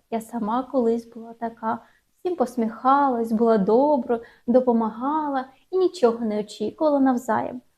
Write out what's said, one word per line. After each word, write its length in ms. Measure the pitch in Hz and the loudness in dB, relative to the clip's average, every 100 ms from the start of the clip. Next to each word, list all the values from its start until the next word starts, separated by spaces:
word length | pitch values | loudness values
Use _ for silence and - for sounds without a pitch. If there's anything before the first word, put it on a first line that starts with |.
| _ | _
Я 100 | 226 | -8
сама 420 | 220 240 208 240 | -8 -6 -4 -4
колись 440 | 269 277 226 233 233 | -2 0 0 0 -4
була 260 | 233 226 | -16 -18
така. 460 | 233 233 226 220 233 - _ _ _ | -10 -10 -8 -8 -8 -10 _ _ _
Всім 180 | 359 349 | -6 -2
посміхалась, 960 | 240 - 220 - 262 277 277 240 226 | -2 -2 -4 -2 2 4 4 0 -2
була 260 | 220 233 226 | 0 2 2
доброю, 640 | 190 226 285 294 240 233 - _ - | 4 4 4 2 0 -4 -6 _ 0
допомагала 1000 | 247 254 233 220 220 254 311 302 277 254 _ _ | 2 4 2 0 -4 -4 -4 -4 -6 -8 _ _
і 80 | 370 | 0
нічого 460 | 370 - 233 233 | 0 2 2 2
не 160 | 233 208 | -2 -4
очікувала 600 | 208 - 214 - 311 285 | -6 -6 -8 -2 2 4
навзаєм. 600 | 269 247 247 214 - 247 - | 2 0 0 -2 -2 -8 -16